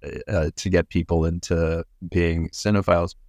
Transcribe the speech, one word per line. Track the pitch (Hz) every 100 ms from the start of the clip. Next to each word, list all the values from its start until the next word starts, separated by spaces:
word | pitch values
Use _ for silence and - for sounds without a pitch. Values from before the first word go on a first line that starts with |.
| 73 - -
uh, | 101 78 -
to | 98
get | 90 85
people | - 82 85
into | 80 85 - 85 82 82 82 - 87
being | 92 85 82 80
cinephiles | - 107 101 95 85 85 -